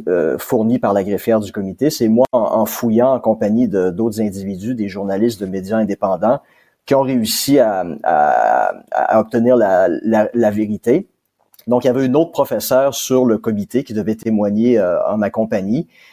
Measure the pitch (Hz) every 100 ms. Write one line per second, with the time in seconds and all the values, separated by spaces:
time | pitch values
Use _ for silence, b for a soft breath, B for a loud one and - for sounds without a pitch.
0 | - 87 78 64 - 123 110 123 113 101
1 | 98 98 - 110 101 - 98 90 143 -
2 | 113 113 127 123 107 110 107 - 120 110
3 | 127 127 113 110 107 110 123 95 92 87
4 | 117 107 107 98 98 92 107 123 101 95
5 | 98 98 117 107 98 95 95 110 107 101
6 | 98 92 104 139 b b b b - 135
7 | 131 127 110 - - 139 113 98 87 80
8 | - 78 73 60 55 58 50 50 - -
9 | - 110 110 120 120 127 101 92 92 82
10 | 110 113 107 120 113 104 107 104 - 151
11 | - _ _ _ _ _ - 123 127 127
12 | 131 139 165 - 135 113 - 131 139 -
13 | - 131 127 107 - 104 101 123 139 107
14 | 104 110 113 107 104 104 120 117 92 85
15 | - 107 101 - 110 110 98 123 175 b
16 | b